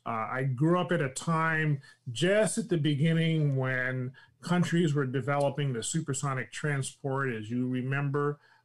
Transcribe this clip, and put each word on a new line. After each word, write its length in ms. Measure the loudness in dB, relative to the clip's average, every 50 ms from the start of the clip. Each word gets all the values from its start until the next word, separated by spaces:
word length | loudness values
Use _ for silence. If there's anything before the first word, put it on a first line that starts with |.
| -8
Uh, 200 | -6 -6 -4 -4 -4
I 140 | -4 -2 -2
grew 340 | -2 0 2 4 4 4 4
up 140 | 2 2 0
at 80 | 0 0
a 60 | -2
time 720 | -4 -6 -4 -2 0 0 2 2 2 2 2 2 0 -2 -4 -10 -20 _ _ -10
just 480 | -4 0 2 4 4 4 4 2 0 -2
at 100 | -2 0
the 100 | 0 0
beginning 800 | 2 2 2 2 2 2 4 4 2 2 2 2 2 2 2
when 560 | 2 0 0 0 0 -2 -2 -2 -4 -4 -6 -8 -12 -20 -20 _ _
countries 540 | -4 0 2 2 2 2 2 2 2 2 2
were 100 | 0 0
developing 640 | 0 -2 -2 -2 0 0 2 2 0 0 0 -2 -2 -2
the 100 | -4 -4
supersonic 720 | -4 -4 -4 -2 -4 -4 -2 -2 -2 -2 -4 -6 -8 -8
transport. 800 | -6 -4 -2 -2 -2 -2 -4 -8 _ -6 -4 -2 -2 -2 -2 -2
As 160 | -4 -6 -4
you 160 | -4 -2 -2 -2
remember, 680 | -2 -2 -2 -2 -2 -2 -2 0 0 0 0 -2 -2 -6 _ _ _ _ _